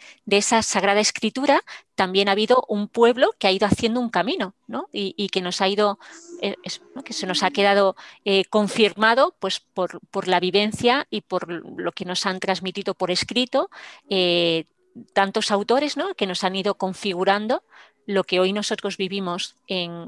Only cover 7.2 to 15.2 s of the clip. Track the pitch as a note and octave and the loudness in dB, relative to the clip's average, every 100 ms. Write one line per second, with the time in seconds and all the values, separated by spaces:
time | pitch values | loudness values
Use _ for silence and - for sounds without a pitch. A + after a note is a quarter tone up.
7.2 | G3 F3+ F#3 F#3 G3+ G3+ G3 - - - | -6 0 0 2 4 4 2 0 -10 -8
8.2 | - G3 F3+ G#3+ G#3 - G#3 F#3 A3 A#3 | 0 2 2 2 0 2 2 4 2 4
9.2 | D#4+ - F#3+ - _ - F3+ E3+ - G3 | 2 0 -6 -6 _ -6 -6 -6 -10 -6
10.2 | F3+ F3+ F3+ F#3 G#3 G#3 A#3+ C4 - G#3+ | 0 2 2 2 0 0 2 2 -2 -8
11.2 | - F#3 E3 E3+ - - F3 - F3+ F3+ | -4 -6 -6 -10 -12 -8 -8 -8 -8 -4
12.2 | G3+ F#3 F#3+ F#3 F#3 F#3+ G3 F#3+ F3+ F3+ | -4 -4 -2 -4 -4 -8 -6 -4 -2 -2
13.2 | - A3+ B3 C4+ F#4 - - - - G3 | -2 -2 0 0 -2 -6 -20 -18 -6 0
14.2 | F3+ F3 E3+ E3 D#3 _ _ - - - | 2 2 2 0 -4 _ _ -20 -6 0